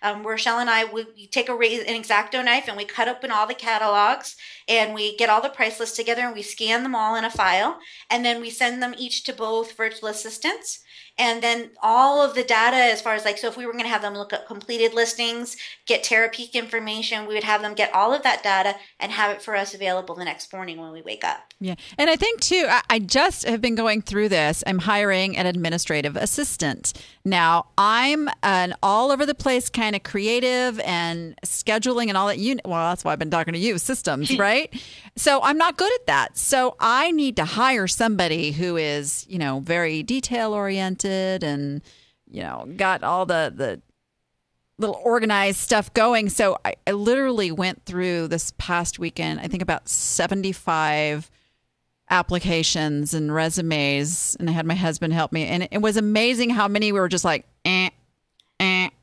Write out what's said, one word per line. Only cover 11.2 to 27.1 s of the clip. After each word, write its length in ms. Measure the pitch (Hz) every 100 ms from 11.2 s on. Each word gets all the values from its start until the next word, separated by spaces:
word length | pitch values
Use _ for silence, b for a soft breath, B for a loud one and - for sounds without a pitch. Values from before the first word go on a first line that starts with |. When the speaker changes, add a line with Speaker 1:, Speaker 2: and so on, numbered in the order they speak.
| 240 226
Speaker 1:
then 300 | 233 233 233 -
all 400 | 214 233 269 285
of 140 | 285 254
the 80 |
data 320 | 247 226 233 262
as 260 | 247 220
far 120 | 233
as, 100 | 214
like, 140 | 214 202
so 100 | 233
if 80 | 233
we 100 | 240
were 60 |
gonna 160 | 233 233
have 140 | 220
them 140 | 208 202
look 180 | 202
up 140 | - -
completed 460 | 202 - 233 226
listings, 640 | 226 226 233 233 233 240 - B B -
get 180 | 226
Terapeak 500 | - 220 226 233 233
information, 720 | 247 226 226 220 214 220 220 214
we 80 |
would 120 | 214 214
have 160 | 214
them 120 | 208
get 200 | 214 214 185
all 180 | 214
of 100 | 285
that 200 | 269 226
data 320 | 208 190 196 202 B B
and 140 | 202
have 180 | 214 208
it 100 | 202
for 140 | - 208
us 180 | 202
available 400 | 202 196 185 185
the 120 | 175 175
next 260 | 147 -
morning 260 | 190 180 165
when 140 | 165
we 100 | 160
wake 220 | 156 110
up. 300 | - - - -
Speaker 2:
Yeah. 140 | 185 180 B B
And 120 | 302
I 80 | 320
think, 240 | 415 466
too, 240 | - 359 320
I, 120 | - -
I 100 | 233
just 460 | 190 262 339 - 233
have 160 | 233
been 140 | 240 226
going 260 | 226 214
through 260 | 202 202 214
this. 340 | 185 151 156 -
I'm 120 | 180
hiring 580 | 175 208 208 190 190 185
an 80 | 180
administrative 720 | 180 165 170 - 151 147 143
assistant. 760 | - - 294 - 156 131 - B B